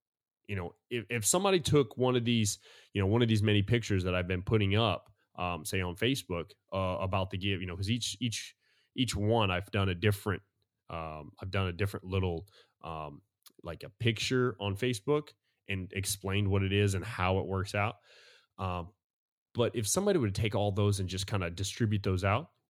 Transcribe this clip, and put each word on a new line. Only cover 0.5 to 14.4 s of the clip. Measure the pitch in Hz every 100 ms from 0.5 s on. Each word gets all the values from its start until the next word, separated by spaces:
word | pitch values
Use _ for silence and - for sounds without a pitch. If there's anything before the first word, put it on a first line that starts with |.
| 101
know, | 87 - _
if, | 123 101
if | 120 107
somebody | 180 202 190
took | - 147 123 -
one | 127 127
of | 117
these, | 117 104 - - - -
you | 101
know, | 95
one | 113
of | 120
these | 110
many | 107 104
pictures | 101 120 - 98
that | 92 90
I've | 90
been | 92
putting | 92 113 98 104
up, | 113 87 - _ _ -
um, | 90 85 73
say | 98
on | 90 82
Facebook, | 117 135 - 85 80 - _
uh, | 95 92 92
about | 95 98 95
the | 98
give, | 98 92
you | 90
know, | 87
'cause | 98
each, | 120 - -
each, | 123 - - - _ _ _ -
each | 120 104
one | 104 113 101
I've | 90 92
done | 107 95
a | 87
different, | 107 101 107 90 - _ _ _ -
um, | 82 80 78 76 -
I've | 95
done | 98 92
a |
different | 85 98 - 92
little, | 95 92 85 - - _ _
um, | - 80 76 71 _ _ - -
like | 85 82
a | 71
picture | - 117 110 - 127